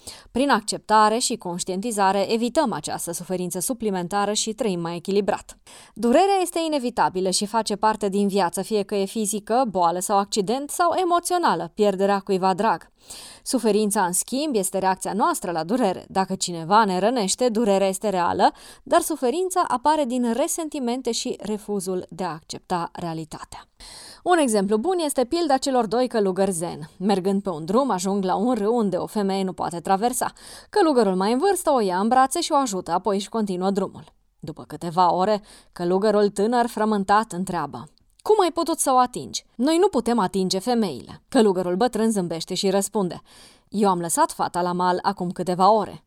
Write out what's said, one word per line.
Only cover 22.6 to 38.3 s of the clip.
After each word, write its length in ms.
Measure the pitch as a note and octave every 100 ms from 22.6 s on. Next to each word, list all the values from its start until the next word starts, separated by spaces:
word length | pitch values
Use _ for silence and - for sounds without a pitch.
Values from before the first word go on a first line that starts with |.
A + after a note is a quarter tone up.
| - F3+ E3+
realitatea. 760 | - E3+ D#3+ D#3+ - - - - _ - - - -
Un 160 | E4+ F4+
exemplu 380 | C#4 G#3+ G3 G#3+
bun 220 | D4+ F#4
este 200 | D4+ C4+
pilda 320 | B3 E4+ E4 C4
celor 300 | C#4 B3+ A3
doi 220 | A3+ B3+
călugări 420 | A#3+ G3 F#3 G3
zen. 400 | E3+ E3+ D3+ D#3 _
Mergând 440 | F#3+ G3 F3 G3
pe 60 | G3
un 160 | D#3
drum, 260 | D#3+ A3 C#4
ajung 340 | F#3 F#3 G3+
la 100 | F#3
un 200 | F3 A#3
râu 220 | A#3+ G3+ A#3+
unde 200 | G3+ E3+
o 100 | E3
femeie 380 | A3 G3 G3
nu 80 | F#3+
poate 280 | F3+ E3 E3+
traversa. 520 | F3+ F#3+ A#3+ B3+ - - - - -
Călugărul 440 | G#4 E4 B3+ G3
mai 180 | F#3 G3
în 60 | B3
vârstă 320 | F#4+ F#4 -
o 100 | C4+
ia 180 | G3 F3+
în 100 | G#3+
brațe 320 | B3+ C4 F4
și 120 | E4
o 40 | D4
ajută, 340 | C4 F#3 F3
apoi 260 | F3 A3 G3
își 120 | G3
continuă 420 | A3+ G3+ F3+ F#3
drumul. 340 | G3+ - - D3+ _ _ _
După 260 | D3 D3+ B2+
câteva 480 | D3+ F3 E3+ F3+
ore, 280 | E3+ F#3+ G#3+ G#3 - _
călugărul 560 | - F3 F#3 A3 G#3 G#3
tânăr 380 | G3+ G#3+ B3 A#3
frământat 640 | - G#3+ G#3 G3 G#3 A3+
întreabă: 520 | F3 F#3 E3+ C#3+ B2 D3+ _ _ _
„Cum 120 | -